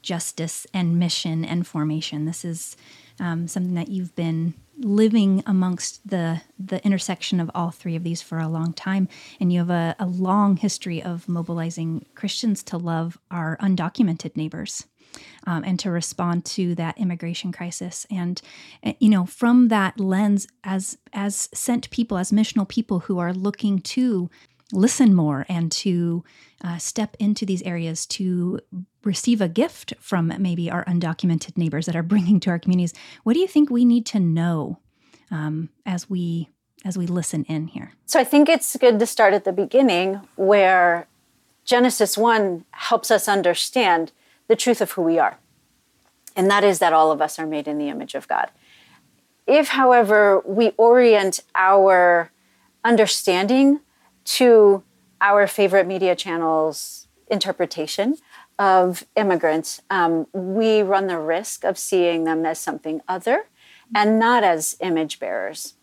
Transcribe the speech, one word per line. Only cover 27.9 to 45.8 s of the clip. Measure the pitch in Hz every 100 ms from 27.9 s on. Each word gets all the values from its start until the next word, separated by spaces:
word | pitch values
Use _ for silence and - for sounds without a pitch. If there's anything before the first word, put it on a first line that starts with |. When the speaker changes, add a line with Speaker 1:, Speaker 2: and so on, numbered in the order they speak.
| 160
Speaker 1:
to | - - 185 175 175 - _ 185 185 _
receive | 208 185 - 233
a | 180
gift | 170 320 - - -
from | - 185 165 -
maybe | 185 170 170
our | 175 185
undocumented | 175 170 165 180 165 - -
neighbors | 165 143 156
that | 165
are |
bringing | 170 208 175 202
to | 185
our | 170
communities. | - 180 170 - - -
What | 220
do | 277
you | 381
think | 302 294
we | 240
need | 240 240 226
to | 214
know, | 175 160 170 160 131 170 _ _ _ _ _
um, | 160 151 156 165 _ 226
as | 180 -
we, | 185 170 165 160 _ _ _
as | 190 185
we | 175
listen | 175 160 160
in | - 160 160
here? | - - _ -
Speaker 2:
So | -
I |
think | 254 294 294
it's | 330 - -
good | 247 214
to | 226
start | - 214
at | 196
the | 196
beginning | 185 196 190 262 175 190 196 -
where | - 190 208 185 185 175 170 - _ _ _ _ _
Genesis | - 247 247 - 208 -
one | 233 220 196 170 -
helps | - - 226 -
us | 214 214
understand | 202 175 170 - 247 208 170 165 _ _ _ _
the | 220
truth | 247 226
of | 185
who | -
we | 165 165
are. | 110 - _ _ _ _